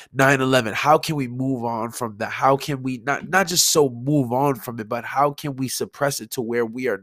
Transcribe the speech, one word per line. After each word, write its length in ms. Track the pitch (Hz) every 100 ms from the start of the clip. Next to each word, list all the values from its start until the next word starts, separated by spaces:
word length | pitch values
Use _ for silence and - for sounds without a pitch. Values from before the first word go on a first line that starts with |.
| -
nine 280 | 127 135 139
eleven? 340 | 131 131 110
How 220 | 98 143 156
can 200 | 160 147
we 100 | 123
move 380 | 123 131 131
on 260 | 117 117 117
from 280 | - 117 104
that? 120 | 107
How 260 | - 135 139
can 280 | 151 135
we 140 | 131 127
not, 300 | 123 139 143
not 200 | 185 190
just 220 | 175 -
so 180 | 165 139
move 440 | 120 131 151 123
on 220 | 123 143
from 240 | 123 - 117
it, 100 | 107
but 160 | 120
how 280 | 113 135 147
can 240 | 143 151 131
we 100 | 127
suppress 540 | - 110 - 143 139
it 100 | 110
to 80 | -
where 240 | 113 120
we 220 | 117 120 127
are 160 | 98